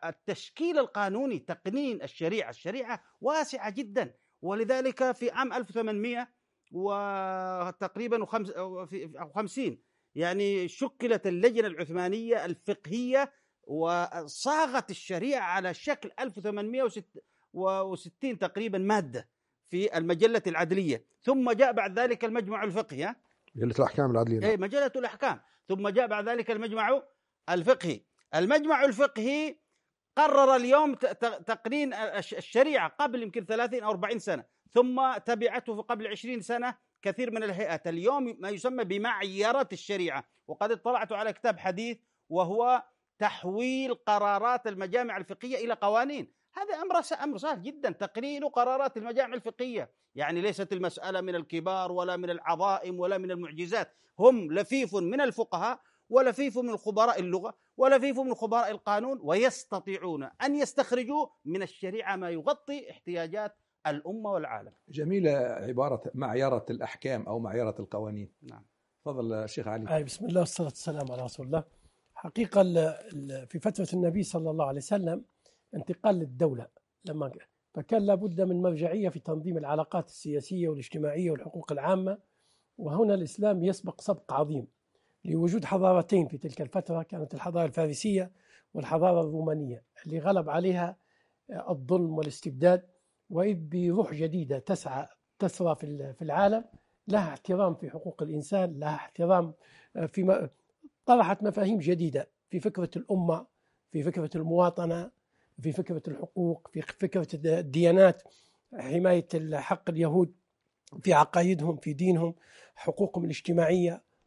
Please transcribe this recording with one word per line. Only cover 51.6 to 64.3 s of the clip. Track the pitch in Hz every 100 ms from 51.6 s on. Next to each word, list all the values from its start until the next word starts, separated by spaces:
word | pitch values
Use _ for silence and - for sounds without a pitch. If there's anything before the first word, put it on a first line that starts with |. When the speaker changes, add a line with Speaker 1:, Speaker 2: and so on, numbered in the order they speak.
| 175 190 185
Speaker 1:
ولا | 180 180 180
من | 175
العظائم | 170 160 165 196 190 180 180
ولا | 180 190
من | 185
المعجزات، | 180 165 156 175 214 170 _ _ -
هم | 233 247 160
لفيف | 175 202 269 220 196
من | 170 262
الفقهاء | 269 208 226 175 214 - _ _ _
ولفيف | 240 262 226 277 220
من | 240 208
خبراء | 214 208 233 160
اللغة | 180 185 220 - _ -
ولفيف | 262 269 277 254
من | 262
خبراء | 247 220 233 214
القانون، | 208 - 208 247 262
ويستطيعون | 143 185 247 - - 190 - 190 180 151
أن | 135 - 269 285
يستخرجوا | 262 - 262 247 240 294 294 _ 147
من | 185
الشريعة | 185 - 190 214 185 190
ما | 175
يغطي | 165 156 285 - 285 -
احتياجات | - - 175 160 202 208 - _ _ 151
الأمة | 147 160 220 214